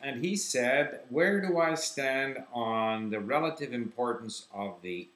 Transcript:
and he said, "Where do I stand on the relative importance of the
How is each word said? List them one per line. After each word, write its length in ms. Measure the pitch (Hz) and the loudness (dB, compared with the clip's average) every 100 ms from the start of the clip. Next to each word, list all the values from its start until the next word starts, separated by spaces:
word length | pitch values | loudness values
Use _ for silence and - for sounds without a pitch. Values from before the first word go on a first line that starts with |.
and 240 | 139 123 160 | -6 -2 -2
he 100 | 202 | -2
said, 680 | - 127 123 139 143 - - | 0 2 4 4 2 -4 -4
"Where 300 | 135 190 202 | 2 4 4
do 200 | 190 170 | 2 2
I 160 | 160 160 | 2 2
stand 680 | - - 135 135 135 131 - | -2 -2 0 0 0 -4 -6
on 600 | 120 113 113 110 110 110 | -2 0 2 2 0 0
the 80 | 107 | -2
relative 540 | 104 143 160 151 139 | 0 2 2 -2 -4
importance 720 | 123 110 - 120 113 113 - - | -4 -4 -2 -2 -2 -6 -10 -10
of 300 | 101 101 - | -6 -6 -6
the 260 | 92 90 - | -8 -8 -10